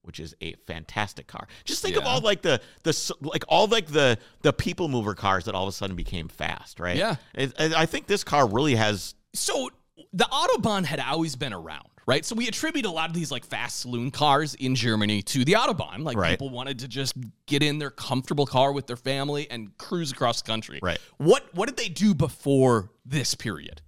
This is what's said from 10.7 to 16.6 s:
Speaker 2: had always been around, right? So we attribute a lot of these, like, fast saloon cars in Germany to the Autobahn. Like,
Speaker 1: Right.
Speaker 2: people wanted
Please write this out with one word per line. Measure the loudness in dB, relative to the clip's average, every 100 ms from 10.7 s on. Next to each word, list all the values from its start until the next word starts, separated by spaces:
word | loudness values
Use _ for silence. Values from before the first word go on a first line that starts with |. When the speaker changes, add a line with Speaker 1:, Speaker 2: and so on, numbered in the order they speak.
| 0
Speaker 2:
had | -2 -4
always | -2 -2 -2 -4
been | -6
around, | -6 -10 -14 -16 _ 0
right? | 0
So | 0 -2
we | -2
attribute | -2 -2 -2 -2
a |
lot | -2 -2
of |
these, | -2 -4
like, | -6
fast | -6 -6 -4 -6
saloon | -4 -4 -4
cars | 2 6 6 2
in | -4 -2 0
Germany | 2 2 2 0
to | 0 2
the | 4
Autobahn. | 4 2 0 -6 -8
Like, | -4 0
Speaker 1:
Right. | 2
Speaker 2:
people | 0 -2
wanted | -8